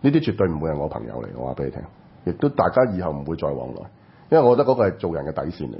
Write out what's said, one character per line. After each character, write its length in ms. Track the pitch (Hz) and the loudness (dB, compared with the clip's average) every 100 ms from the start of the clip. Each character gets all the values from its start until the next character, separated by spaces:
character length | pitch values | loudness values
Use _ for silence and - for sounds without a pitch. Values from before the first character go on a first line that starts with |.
呢 100 | 135 | 4
啲 120 | 156 147 | 2 0
絕 40 | 98 | 0
對 120 | 95 | 0
唔 120 | 78 | 0
會 100 | 78 | -2
係 60 | 73 | -2
我 100 | 71 | -4
朋 180 | 60 57 | -6 -10
友 160 | 55 | -10
嚟， 40 | 55 58 | -12 -10
我 100 | 65 | -8
話 60 | |
畀 100 | 65 | -6
你 60 | 69 | -6
聽。 100 | - - - - - | -6 -14 -18 -20 -10
亦 80 | - | -8
都 160 | - 147 | -2 0
大 200 | 139 92 | 2 2
家 140 | 127 127 | 4 2
以 80 | 92 | 0
後 100 | 90 | -4
唔 140 | 73 | -6
會 120 | 69 80 | -6 -4
再 120 | 78 | -4
往 200 | 67 64 | -4 -8
來， 80 | 64 - _ _ _ - | -12 -16 _ _ _ 2
因 80 | 160 | 6
為 20 | |
我 140 | 123 123 | 8 6
覺 60 | |
得 60 | 131 | 4
嗰 40 | |
個 140 | 127 101 | 4 2
係 80 | 87 | 0
做 180 | 90 | -4
人 100 | 82 71 | -4 -4
嘅 60 | |
底 100 | 76 71 | -6 -6
線 200 | - | -6
嚟。 60 | 71 | -8